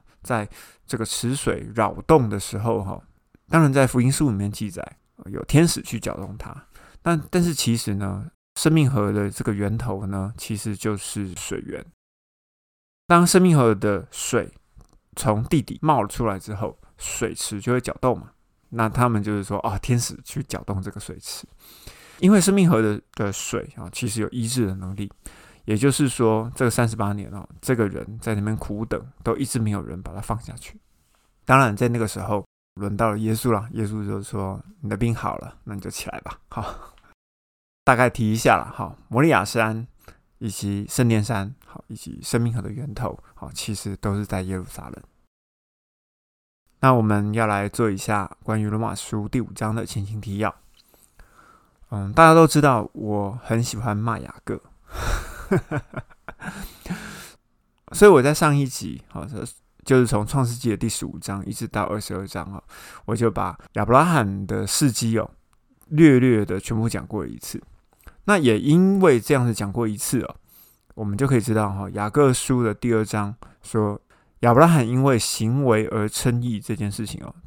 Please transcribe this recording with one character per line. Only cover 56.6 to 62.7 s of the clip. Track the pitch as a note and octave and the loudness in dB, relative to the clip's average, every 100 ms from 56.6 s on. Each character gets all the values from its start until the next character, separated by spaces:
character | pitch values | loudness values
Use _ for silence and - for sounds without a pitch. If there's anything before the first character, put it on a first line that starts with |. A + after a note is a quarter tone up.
| - - - F3+ G#3 - - - _ _ _ _ - | -14 -14 -12 -12 -12 -16 -18 -20 _ _ _ _ -8
所 | C3 G#3 | 8 10
以 | |
我 | D#3+ | 10
在 | C3 | 8
上 | D3 D#3 | 4 2
一 | C#3+ C3+ | 2 0
集， | - - B1+ - | -4 -10 -12 -14
好， | - D2 - - - _ _ | -14 -12 -12 -14 -16 _ _
就 | - C3 | 4 4
是 | A#2+ | 6
从 | G#2+ G#2 | 2 0
创 | C#3 | 0
世 | B2 A#2+ | -2 -2
纪 | B2 | -2
的 | G2+ | -2
第 | A#2 | -2
十 | - - | -4 -8
五 | - | -10
章 | - G2 F#2+ | -8 -8 -8
一 | |
直 | G#2+ A#2 | -8 -6
到 | G#2+ | -4
二 | G2 G#2+ | -4 -4
十 | - F#2+ | -6 -8
二 | F#2+ | -8
章， | F#2+ E2+ G2 - | -10 -12 -14 -18